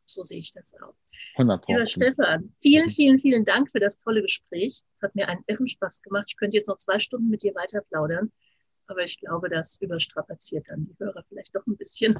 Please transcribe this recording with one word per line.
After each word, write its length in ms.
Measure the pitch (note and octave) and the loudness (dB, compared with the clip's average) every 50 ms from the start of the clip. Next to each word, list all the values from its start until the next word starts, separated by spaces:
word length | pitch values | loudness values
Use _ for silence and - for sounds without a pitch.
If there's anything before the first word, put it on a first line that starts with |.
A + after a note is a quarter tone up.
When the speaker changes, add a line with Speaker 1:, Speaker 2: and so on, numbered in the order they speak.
| _ | _
Speaker 1:
So 180 | - - F#3 E3+ | -12 -12 -12 -10
sehe 160 | - F3 E3+ | -12 -12 -12
ich 120 | D#3+ - | -12 -14
das 220 | - F3+ - - - - | -14 -14 -16 -16 -16 -16
auch. 120 | - - - _ _ _ - - - - - | -20 -20 -20 _ _ _ -20 -20 -20 -6 0
Speaker 2:
Hundert 260 | - B2+ A2+ F#2+ E2+ - | 2 4 4 4 2 0
Pro. 100 | - - | 0 0
Speaker 1:
Lieber 140 | A#3+ A3+ | 0 0
Stefan, 680 | G#3+ - F3 A3 B3+ C4 - B3 D#3+ D#3+ E3 F3+ - _ _ | 0 0 2 2 2 4 2 2 2 0 0 -4 -8 _ _
vielen, 260 | - C#4+ D4 D#4 E4 | 6 8 8 8 6
Speaker 2:
Mhm. 40 | D#4+ | 4
Speaker 1:
vielen, 300 | - D#4 C#4+ C4+ C4+ C4+ | 2 4 6 8 8 8
vielen 260 | - C#4 B3 A3+ G#3 | 6 4 4 4 4
Dank 260 | G3+ F#3+ A#3+ C#4+ - | 4 2 2 2 0
für 80 | - A3 | 0 0
das 180 | G3+ G3+ - | 0 0 0
tolle 240 | - _ A3+ A3 A3 | -2 _ -2 0 0
Gespräch. 600 | F#3+ - - - _ _ F3 E3+ G3+ C4+ - - - _ _ | 0 0 -2 -4 _ _ -6 -4 -4 -4 -4 -8 -16 _ _
Es 80 | - | -6
hat 140 | G3+ G3 - | -6 -4 -2
mir 120 | G3 G3 | -2 -2
einen 160 | - F3+ F3+ - | -2 -4 -4 -4
irren 200 | - G#3+ - B3+ | -4 -4 -2 -2
Spaß 340 | B3+ - - F#3+ F3+ - - | -4 -4 -4 -6 -6 -6 -10
gemacht. 240 | - G3 G3 G3+ G#3 | -8 -6 -4 -4 -4
Ich 100 | - - | -6 -6
könnte 200 | - G#3+ G3+ A3 | -6 -2 0 0
jetzt 100 | G#3 G#3 | 0 0
noch 100 | G#3 F#3+ | 0 -4
zwei 220 | - - G3 F#3+ G#3+ | -6 -2 -2 0 0
Stunden 300 | - - B3+ A#3+ A3+ A3+ | -2 -2 -2 -2 0 0
mit 140 | G#3+ G3+ G#3 | 0 0 -2
dir 100 | G3+ G3 | -2 -4
weiter 260 | F3+ F3+ - G#3+ G3+ | -4 -6 -6 -6 -6
plaudern, 500 | - _ E3 D#3 D3+ D#3 E3 F3+ G#3+ A3 - _ _ _ _ _ _ _ _ _ _ | -6 _ -4 -2 -2 -2 -2 -2 -4 -4 -6 _ _ _ _ _ _ _ _ _ _
aber 180 | - F#3+ F#3 F3 | -10 -6 -6 -4
ich 160 | E3+ - - | -4 -6 -8
glaube, 300 | - - E3 E3+ F3+ E3+ | -8 -8 -6 -4 -4 -4
das 280 | E3+ D#3+ D#3+ - - - | -4 -4 -6 -6 -8 -8
überstrapaziert 840 | G3 F#3+ E3+ E3 - - - - - - F#3+ - - - D#3+ D3+ - - | -8 -6 -4 -4 -4 -4 -4 -8 -8 -8 -10 -12 -10 -8 -8 -8 -8 -8
dann 160 | D#3+ E3 D#3 | -8 -8 -8
die 100 | F#3+ E3+ - | -8 -8 -8
Hörer 240 | - G3 - E3+ - | -8 -8 -8 -10 -14
vielleicht 280 | _ G3+ - - - - | _ -18 -18 -12 -8 -8
doch 100 | G3 - | -6 -4
ein 100 | A3+ G3+ | -4 -6
bisschen. 380 | - - - - - A#3 A3 G#3+ - | -6 -8 -10 -4 0 2 2 2 4